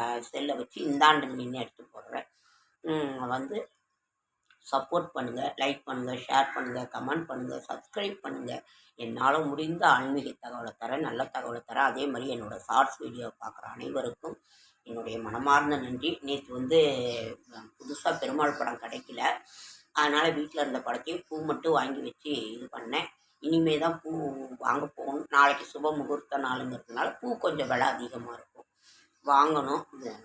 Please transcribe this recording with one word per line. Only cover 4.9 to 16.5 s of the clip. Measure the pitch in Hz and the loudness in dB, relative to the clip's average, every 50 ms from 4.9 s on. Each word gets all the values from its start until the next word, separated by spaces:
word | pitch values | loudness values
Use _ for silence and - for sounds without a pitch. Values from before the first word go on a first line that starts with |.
| 170 175 170 - | 0 -2 -2 -2
பண்ணுங்க, | - 139 123 120 117 127 139 143 - | -6 -6 -4 -4 -4 -2 -4 -4 -2
லைக் | - 135 139 143 - - | 0 0 0 0 -2 -6
பண்ணுங்க, | 139 131 127 123 127 127 | -6 -6 -4 -4 -4 -6
ஷேர் | 131 - - 135 135 135 - | -6 -2 2 4 4 4 4
பண்ணுங்க, | - 135 131 123 123 127 123 - | 0 -6 -4 -4 -4 -6 -6 -6
கமெண்ட் | - - 127 131 147 165 165 | -8 -6 -4 -2 -2 -2 -4
பண்ணுங்க, | - 131 123 123 127 135 135 | -6 -8 -8 -6 -6 -8 -8
சப்ஸ்கிரைப் | - - - - - _ - 214 202 196 - - | -8 -8 -10 -10 -10 _ -6 -4 -4 -4 -6 -8
பண்ணுங்க. | - - - - 123 120 120 - - _ - - _ _ _ - | -10 -10 -8 -8 -8 -8 -8 -10 -12 _ -20 -20 _ _ _ -10
என்னால | 120 113 117 123 131 131 147 160 | -8 -6 0 4 6 6 6 6
முடிந்த | 160 147 139 147 156 156 170 160 - 143 | 4 0 0 -2 -2 -2 0 4 6 8
ஆன்மீக | 135 127 131 135 139 143 127 127 | 8 6 4 0 -2 -2 -2 -4
தகவலை | 120 - - 120 123 120 117 113 - - | -10 -10 -12 -12 -10 -8 -10 -10 -8 -6
தரேன், | 113 117 131 147 | -4 -4 -2 -2
நல்ல | 156 123 113 120 135 | -2 -2 -2 -2 -2
தகவலை | - - 135 127 120 117 120 | -2 -4 -8 -6 -6 -8 -8
தரேன். | - - 113 127 139 | -8 -4 0 2 2
அதே | 131 120 131 147 | 2 2 0 -2
மாதிரி | 143 127 120 127 139 | -2 -2 -4 -4 -6
என்னோட | 123 117 110 107 107 - | -6 -6 -8 -8 -10 -10
ஷார்ட்ஸ் | - - 113 127 139 - - - | -2 2 4 4 4 4 2 -8
வீடியோ | 151 - 120 123 120 113 | -10 -10 -10 -8 -10 -10
பார்க்குற | - - 110 110 - - - | -10 -12 -14 -14 -14 -12 -14
அனைவருக்கும் | 113 113 120 123 139 143 135 120 120 120 _ - 160 - - _ _ _ - - _ _ _ _ | -14 -12 -10 -8 -6 -4 -4 -4 -4 -8 _ -12 -12 -12 -14 _ _ _ -20 -20 _ _ _ _
என்னுடைய | - 117 117 110 110 113 113 | -12 -10 -8 -8 -6 -6 -6
மனமார்ந்த | 113 107 110 120 135 143 143 147 147 147 147 | -6 -6 -6 -2 4 6 6 6 6 4 0
நன்றி. | 135 127 123 127 127 135 165 165 - | -2 -2 -4 -6 -2 -2 -4 -4 -4
நேத்து | 139 139 143 139 - - | -4 -6 -6 -6 -6 -8